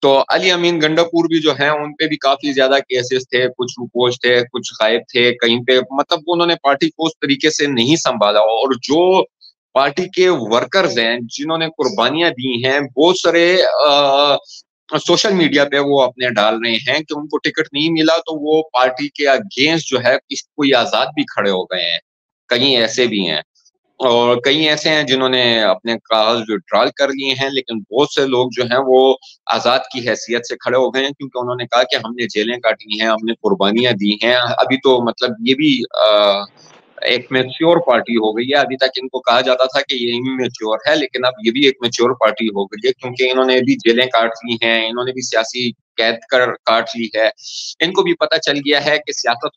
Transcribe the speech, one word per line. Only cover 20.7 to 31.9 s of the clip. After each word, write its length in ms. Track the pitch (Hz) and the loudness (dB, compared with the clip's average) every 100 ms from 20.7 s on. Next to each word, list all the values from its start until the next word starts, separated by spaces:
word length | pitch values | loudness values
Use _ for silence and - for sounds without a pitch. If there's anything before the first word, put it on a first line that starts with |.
आजाद 360 | 127 113 107 139 | 2 2 0 -2
भी 160 | 151 | -4
खड़े 280 | 135 - 101 | -6 -2 0
हो 120 | 95 | -2
गए 180 | 90 92 | -4 -4
हैं, 200 | 87 82 _ _ _ _ _ | -4 -6 _ _ _ _ _
कई 240 | 123 139 | 0 2
ऐसे 340 | 127 110 123 123 | 2 0 0 0
भी 180 | 107 90 | 0 -2
हैं। 180 | 76 - _ _ _ _ _ | -4 -8 _ _ _ _ _
और 420 | 127 120 120 123 131 | 0 2 2 2 2
कई 200 | 147 156 | 0 0
ऐसे 240 | 151 160 | 0 0
हैं 160 | 156 143 | 0 0
जिन्होंने 560 | 131 131 127 123 113 | 0 0 0 2 2
अपने 340 | 107 92 117 113 | 2 0 -2 -6
कागज 500 | _ 110 110 117 110 | _ 0 2 0 -2
विथड्रॉल 400 | 107 85 104 127 | -6 -2 0 0
कर 200 | - 139 | 0 -4
लिए 240 | 135 135 | -2 -6
हैं, 160 | 131 135 | -4 -2
लेकिन 360 | 139 131 113 98 | -4 -6 -8 -4
बहुत 240 | 110 147 - | 0 0 0
से 100 | 139 | 0
लोग 260 | 127 127 | 0 -2
जो 120 | 117 | -2
हैं 140 | 120 123 | -2 0
वो 420 | 135 131 131 127 - - - | 4 4 6 2 -4 -20 -4
आजाद 340 | 113 110 131 - | -2 2 0 -2
की 60 | 131 | -8
हैसियत 420 | 120 110 - 120 117 | -4 -4 -2 -6 -4
से 100 | 123 | -8
खड़े 220 | - 127 | -2 0
हो 140 | 123 | 0
गए 100 | 127 | 0
हैं, 120 | 139 | -4
क्योंकि 260 | 143 139 127 | -6 -10 -8
उन्होंने 260 | 123 123 120 | -6 -6 -2
कहा 180 | 117 | 0
कि 120 | 131 | 0